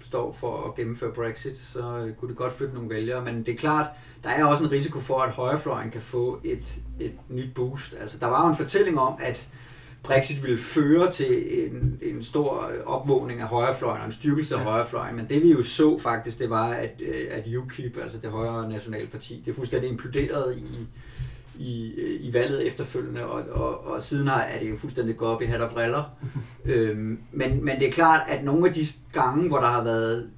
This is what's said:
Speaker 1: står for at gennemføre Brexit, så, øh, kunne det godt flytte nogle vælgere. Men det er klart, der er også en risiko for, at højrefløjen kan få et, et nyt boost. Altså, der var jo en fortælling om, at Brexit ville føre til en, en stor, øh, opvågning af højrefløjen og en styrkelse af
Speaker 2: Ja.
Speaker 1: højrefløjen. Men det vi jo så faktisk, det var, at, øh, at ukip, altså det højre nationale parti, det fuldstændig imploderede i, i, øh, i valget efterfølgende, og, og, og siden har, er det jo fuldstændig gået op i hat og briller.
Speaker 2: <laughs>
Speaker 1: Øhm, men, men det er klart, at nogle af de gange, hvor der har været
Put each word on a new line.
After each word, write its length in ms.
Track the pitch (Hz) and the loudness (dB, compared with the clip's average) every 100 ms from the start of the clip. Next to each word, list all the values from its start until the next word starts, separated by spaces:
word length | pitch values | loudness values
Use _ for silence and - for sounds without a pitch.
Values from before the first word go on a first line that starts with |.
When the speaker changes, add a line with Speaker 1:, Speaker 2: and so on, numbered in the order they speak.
Speaker 1:
står 360 | - 120 120 - | -6 -4 -4 -6
for 280 | 120 - - | -6 -6 -6
at 80 | - | -6
gennemføre 360 | 113 117 117 | -6 -4 -6
Brexit, 460 | 117 117 113 135 - | -4 -4 -6 -10 -10
så, 400 | - 123 120 120 | -10 -8 -6 -6
øh, 180 | 113 110 | -6 -8
kunne 140 | 120 | -8
det 80 | 117 | -4
godt 200 | 127 - | -4 -4
flytte 160 | 135 | -6
nogle 160 | 123 113 | -6 -6
vælgere. 360 | 110 113 127 120 | -4 -2 -2 -4
Men 200 | 117 113 | -4 -4
det 80 | |
er 40 | 117 | -2
klart, 300 | 151 151 - - - - | 2 2 0 -6 -20 -10
der 60 | 120 | -2
er 160 | 151 147 | 4 6
også 180 | 147 | 6
en 80 | 156 | 4
risiko 280 | 139 156 139 | 2 0 -4
for, 200 | - 131 | -2 0
at 120 | 131 | 0
højrefløjen 600 | 123 127 151 - 127 113 | 0 0 0 0 -4 -6
kan 100 | 113 | -8
få 380 | - 123 123 127 | -6 -2 -2 -2
et, 200 | - 123 - - - - | -4 -6 -6 -10 -10 -8
et 140 | 117 - - | -8 -8 -10
nyt 240 | 127 127 - | -8 -6 -4
boost. 400 | 127 139 - - | -4 -4 -10 -12
Altså, 160 | 107 - | -12 -4
der 80 | 113 | 2
var 160 | 131 | 4
jo 60 | 170 | 4
en 80 | 156 | 4
fortælling 420 | 143 196 196 151 | 2 4 4 4
om, 140 | - - | 2 2
at 280 | 127 - - - - - - - | -4 -6 -10 -18 -20 -20 -20 -10
Brexit 400 | - 135 135 143 | 2 4 4 0
ville 140 | 127 117 | 0 0
føre 540 | - 160 143 165 180 | 0 2 6 8 6
til 540 | - 131 - - 180 - | 4 2 2 2 0 -2
en, 320 | 123 127 - | 0 0 0
en 220 | - - | -4 -6
stor, 460 | 117 151 139 127 - | -2 0 2 0 -4
øh, 60 | 123 - | -6 -4
opvågning 540 | 131 139 131 123 120 | -2 4 4 2 -4
af 60 | 110 | -2
højrefløjen 520 | 160 131 131 123 - | 2 2 2 0 -2
og 40 | 110 | -4
en 60 | |
styrkelse 440 | - 147 147 151 131 | -2 2 2 2 0
af 40 | |
Speaker 2:
Ja. 40 | |
Speaker 1:
højrefløjen. 520 | 131 113 117 - - 117 | 2 2 0 -2 -4 -6
Men 100 | 110 | 0
det 140 | 143 | 6
vi 80 | 170 | 8
jo 120 | 139 | 8
så 360 | 120 - 151 151 | 6 6 6 6
faktisk, 400 | 120 117 120 113 | 2 -2 -2 -4
det 100 | 117 | 0
var, 200 | 113 113 | 2 2
at, 320 | 117 113 - - | 0 -4 -6 -6
øh, 100 | 131 120 | -4 -4
at 160 | - 107 123 | -6 -4 -4
ukip, 400 | 127 - 123 120 | -4 -8 -8 -8
altså 140 | 113 113 | -8 -8
det 120 | 113 | -6
højre 400 | 110 113 113 110 | -2 -2 -2 -4
nationale 380 | 107 113 107 101 | -6 -6 -8 -8
parti, 360 | - - 120 123 | -10 -12 -10 -8
det 100 | 123 | -6
fuldstændig 340 | 123 127 127 | -2 0 0
imploderede 680 | 117 - 139 139 - 127 - | -4 -4 0 0 0 0 -2
i, 280 | 127 120 113 - - - - - - - | -8 -10 -10 -14 -14 -10 -10 -10 -16 -10
i, 320 | 131 117 113 - | -6 -6 -6 -6
øh, 280 | - - 139 | -4 -4 0
i 80 | |
valget 340 | 120 127 139 - | 2 2 2 -2
efterfølgende, 580 | - - 131 127 123 117 | -4 -6 -6 -6 -6 -6
og, 180 | 120 - | -6 -4
og, 360 | 120 - - 135 | -2 -2 -4 -6
og 140 | 123 | -6
siden 260 | - 143 139 | -2 0 2
har, 120 | 135 | 2
er 180 | - 113 | 0 -4
det 100 | 110 | -4
jo 60 | 110 | -6
fuldstændig 400 | 131 127 113 113 | -6 -2 -2 0
gået 140 | 113 | 0
op 100 | 117 | 0
i 40 | 117 | 0
hat 160 | 117 | 0
og 80 | 117 | -2
briller. 340 | 117 117 143 147 - 135 135 | -2 0 0 -4 -8 -8 -8
Speaker 2:
<laughs> 280 | - - 127 | -10 -6 2
Speaker 1:
Øhm, 540 | 120 110 107 110 113 - | 4 4 0 -2 -6 -6
men, 340 | - 131 127 143 | -2 0 2 2
men 140 | 131 | 2
det 80 | 131 | 2
er 40 | |
klart, 300 | 170 165 160 - | 6 6 6 4
at 140 | 135 | -2
nogle 240 | 139 156 180 | 2 4 4
af 60 | |
de 120 | 160 151 - - | 4 -2 -4 -6
gange, 340 | 160 139 143 175 | 0 2 4 2
hvor 100 | 143 | 4
der 80 | 156 | 4
har 160 | - | 2
været 460 | 117 113 113 117 - | 2 2 2 0 -4